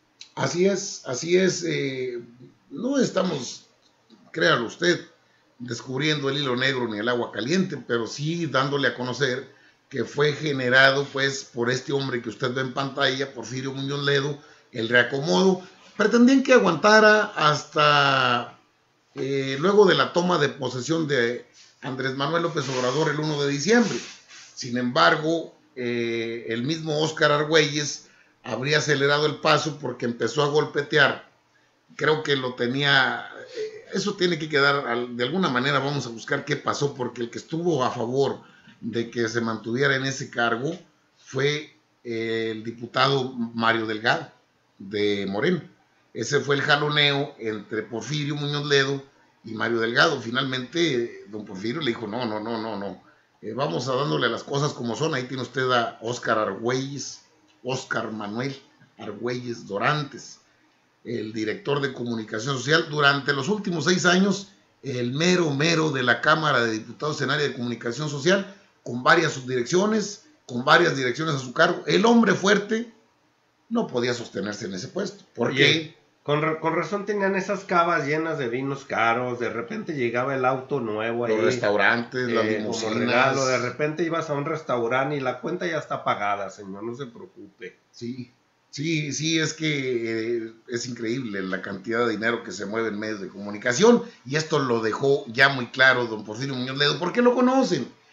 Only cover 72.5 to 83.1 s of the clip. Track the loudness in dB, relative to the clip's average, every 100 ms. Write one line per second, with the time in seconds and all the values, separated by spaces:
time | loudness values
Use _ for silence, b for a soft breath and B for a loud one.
72.5 | 2 2 -2 -4 -14 _ _ _ _ _
73.5 | _ -6 -4 -2 0 -2 -2 -6 -6 -6
74.5 | -6 -8 -8 -8 -8 -8 -10 -12 -4 -2
75.5 | 4 4 4 -2 -12 _ _ -2 0 0
76.5 | -2 -2 -2 -2 -4 -4 -2 0 0 -2
77.5 | -4 0 2 2 2 0 -2 -2 -4 -4
78.5 | -4 -4 -6 -4 0 2 2 0 -2 -4
79.5 | -4 -6 -8 -6 -2 -2 0 0 0 0
80.5 | 0 -2 -4 -2 -2 -2 -2 0 2 2
81.5 | 2 2 4 4 2 0 -4 0 0 0
82.5 | 0 -2 -4 -2 -2 2